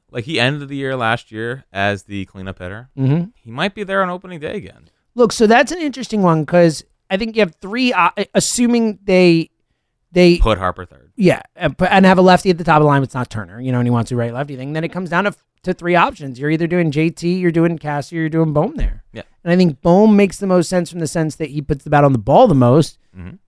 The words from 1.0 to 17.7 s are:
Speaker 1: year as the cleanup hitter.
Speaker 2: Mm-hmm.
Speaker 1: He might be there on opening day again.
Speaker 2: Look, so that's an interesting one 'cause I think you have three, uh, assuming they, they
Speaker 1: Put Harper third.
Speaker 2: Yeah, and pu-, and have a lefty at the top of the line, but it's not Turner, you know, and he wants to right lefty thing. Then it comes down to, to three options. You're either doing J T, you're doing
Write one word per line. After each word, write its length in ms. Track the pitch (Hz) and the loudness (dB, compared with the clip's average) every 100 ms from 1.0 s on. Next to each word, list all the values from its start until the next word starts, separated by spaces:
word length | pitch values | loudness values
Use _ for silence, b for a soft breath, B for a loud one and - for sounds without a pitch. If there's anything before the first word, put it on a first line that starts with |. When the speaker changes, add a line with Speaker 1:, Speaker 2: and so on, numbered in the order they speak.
| 113 117 - | -2 -4 -6
Speaker 1:
year 320 | 110 117 135 _ | -10 -10 -10 _
as 320 | 95 101 98 | -6 -4 -4
the 200 | - 101 95 | -8 -12 -12
cleanup 320 | 98 95 92 | -12 -14 -12
hitter. 320 | 90 104 127 - | -14 -14 -16 -4
Speaker 2:
Mm-hmm. 340 | 135 156 180 | -2 0 -4
Speaker 1:
He 160 | _ 113 | _ -18
might 240 | 123 190 | -8 -8
be 100 | 208 | -8
there 180 | 190 196 | -6 -4
on 80 | 185 | -4
opening 280 | 180 185 175 | -6 -12 -12
day 160 | 156 214 | -10 -10
again. 320 | 98 - 73 _ _ | -14 -20 _ _ _
Speaker 2:
Look, 180 | 240 240 | 0 0
so 140 | - 214 | 2 4
that's 260 | 233 269 | 4 2
an 80 | 349 | -4
interesting 420 | 302 254 233 214 | -8 -8 -6 0
one 220 | 180 160 147 | 2 2 2
'cause 380 | 175 170 143 - _ _ | 4 4 2 -10 _ _
I 60 | 190 | -6
think 200 | 226 220 | -4 -2
you 40 | |
have 140 | 190 - | -2 -4
three, 320 | 190 233 247 | -10 -2 -2
uh, 180 | 190 170 - 196 | 2 0 0 -2
assuming 640 | 202 - - 240 240 226 196 | -2 -2 0 2 2 0 -4
they, 460 | - 185 180 165 - _ _ _ _ _ _ | 0 4 4 2 -2 _ _ _ _ _ _
they 260 | 175 175 175 | 2 4 4
Speaker 1:
Put 200 | 127 98 | 2 2
Harper 260 | 92 90 | -2 -6
third. 260 | 90 _ _ - | -14 _ _ 0
Speaker 2:
Yeah, 260 | 185 - - - | 0 0 -6 -8
and 200 | 220 - | -6 -2
pu-, 80 | 180 | 2
and 200 | 196 190 | 4 6
have 100 | 185 | 6
a 40 | |
lefty 260 | 185 180 196 | 6 4 2
at 80 | 170 | -2
the 60 | |
top 120 | 170 156 | 2 4
of 40 | |
the 40 | 151 | 4
line, 140 | 139 | 2
but 40 | |
it's 100 | 131 | 0
not 140 | 131 123 | -6 -8
Turner, 300 | 113 87 107 | -10 -12 -10
you 100 | 131 | -4
know, 60 | 123 | -2
and 80 | 120 | 0
he 40 | |
wants 180 | 120 110 | 0 -2
to 60 | 123 | -4
right 160 | 117 | -6
lefty 240 | 120 143 131 | -8 -10 -10
thing. 160 | 135 | -10
Then 120 | 156 | -8
it 80 | 165 | -8
comes 180 | 175 180 | -8 -4
down 140 | 170 | -2
to, 100 | 208 - _ _ | -4 -6 _ _
to 100 | - | -8
three 200 | 185 175 | -6 -2
options. 440 | 175 220 233 143 120 | 0 0 -2 -12 -8
You're 100 | 147 | -4
either 160 | 156 165 | -2 -2
doing 240 | 175 160 | 0 0
J 200 | 139 160 | 0 -2
T, 240 | - 170 | -2 -4
you're 160 | 185 180 | -2 0
doing 280 | 165 170 | 2 0